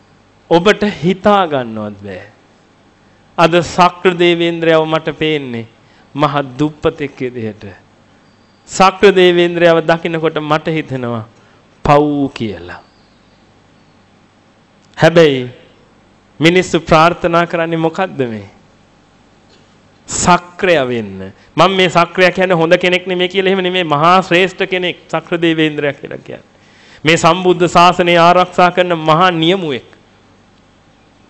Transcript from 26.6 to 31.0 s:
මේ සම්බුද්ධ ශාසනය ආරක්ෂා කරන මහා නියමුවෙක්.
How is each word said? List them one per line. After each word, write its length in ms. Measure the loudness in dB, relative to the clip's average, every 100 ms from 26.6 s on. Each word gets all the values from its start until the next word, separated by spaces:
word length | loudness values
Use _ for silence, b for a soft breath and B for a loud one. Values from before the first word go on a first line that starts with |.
| b b b b
මේ 120 | 0 2
සම්බුද්ධ 500 | 2 2 0 2 2
ශාසනය 480 | 4 4 4 2 4
ආරක්ෂා 540 | 6 4 2 2 2
කරන 240 | 2 -2 -2
මහා 340 | 0 2 2
නියමුවෙක්. 560 | 2 0 -2 -4 -8 -12 -20 _ _ _ _ _ _ _ _ _ _